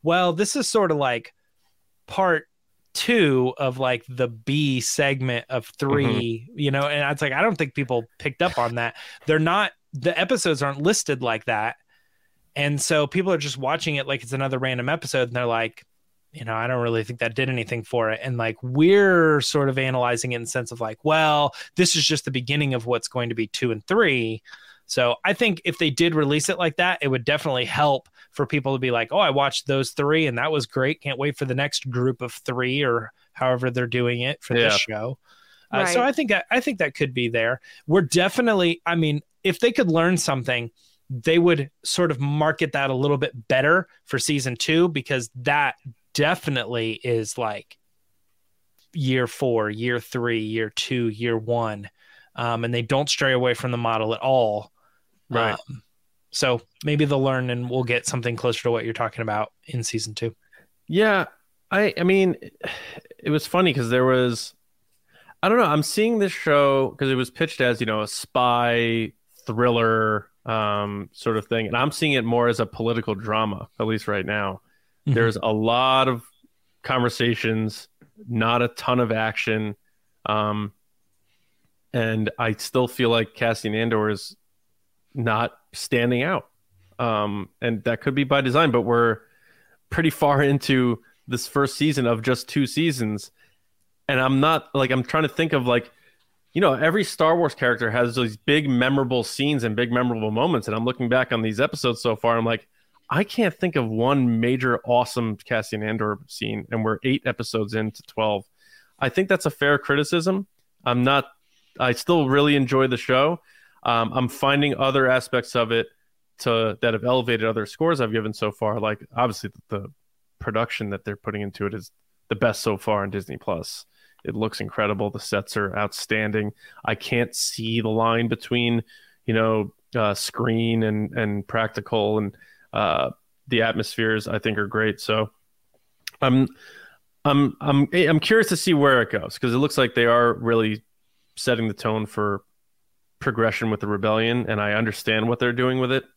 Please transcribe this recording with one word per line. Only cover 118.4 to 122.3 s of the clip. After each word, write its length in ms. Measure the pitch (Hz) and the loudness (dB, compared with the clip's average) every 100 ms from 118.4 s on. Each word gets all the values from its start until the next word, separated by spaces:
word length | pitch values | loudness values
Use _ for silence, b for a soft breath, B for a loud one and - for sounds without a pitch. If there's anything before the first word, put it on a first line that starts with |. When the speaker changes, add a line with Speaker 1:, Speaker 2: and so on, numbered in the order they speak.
| 107 | -4
Speaker 2:
far. 280 | - 110 110 | -2 -2 0
Like, 200 | 107 107 - - | -2 -4 -6 -2
obviously, 360 | 123 107 101 - _ | -2 -2 -10 -14 _
the, 100 | 104 | -8
the 80 | 98 - _ _ _ _ | -8 -18 _ _ _ _
production 520 | - 110 117 - 104 | -4 -2 -4 -4 -6
that 120 | 98 | -8
they're 140 | - 101 | -8 -10
putting 240 | - 104 | -8 -8
into 240 | 101 - 101 | -8 -6 -6
it 80 | |
is 180 | 104 - _ _ _ | -6 -14 _ _ _
the 60 | _ | _